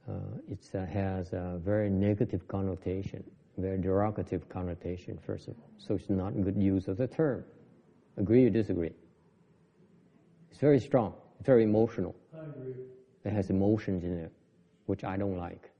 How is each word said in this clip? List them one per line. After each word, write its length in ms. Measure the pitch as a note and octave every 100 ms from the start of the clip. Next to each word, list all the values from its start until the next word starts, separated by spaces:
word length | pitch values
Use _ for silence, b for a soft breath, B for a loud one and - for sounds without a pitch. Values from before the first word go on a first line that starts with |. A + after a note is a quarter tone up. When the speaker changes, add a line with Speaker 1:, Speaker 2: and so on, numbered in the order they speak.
| -
Speaker 1:
Uh, 40 | G2 F#2+ B2 D#4
it, 100 | - -
uh, 100 | G2 F#2
has 460 | G2+ G2 F#2 F2+
a 260 | F#2 F2+ F2+
very 260 | F2 G#2 G#2
negative 560 | F#2+ G2+ G#2 B2 F#2 -
connotation, 800 | G2 G2 F#2 - F#2 G2 - - - _ -
very 200 | F#2+ F#2+
derogative 720 | F#2 F#2+ G#2+ G#2 F2+ F#2 -
connotation, 680 | F#2 F2+ E2+ E2+ F2+ - - -
first 220 | G2 -
of 60 | -
all. 120 | - -
So 160 | -
it's 140 | G2+ -
not 240 | F#2+ F#2+
a 60 | A#2
good 180 | F#2+ G2+
use 320 | G2 F#2+ F#2+
of 80 | F#2+
the 100 | C3
term. 380 | - D#3 A2 - - - - _ _ _ -
Agree 300 | F#2 A#2 B2+
or 40 |
disagree? 420 | G2+ G2+ F2+ D#2+ - - _ _ _ _ _ _ _ _ _ _ _ _ _ -
It's 100 | -
very 200 | C#3 C#3+
strong, 340 | - C3 G2+ - - _
very 220 | - B2
emotional. 500 | A2 G#2+ A#2 - F2 - _
Speaker 2:
I 100 | D#3+
agree. 300 | D3+ C3+ B2+ B2+ - - _ _
Speaker 1:
It 80 | G#2
has 180 | G#2 F2+
emotions 540 | F#2+ G2 G#2+ G#2 F#2
in 140 | E2+ F2+
it, 140 | E2 - _ _ _ _ -
which 160 | G2+
I 140 | - G2
don't 200 | G2+ F2+
like. 340 | F2 F2 -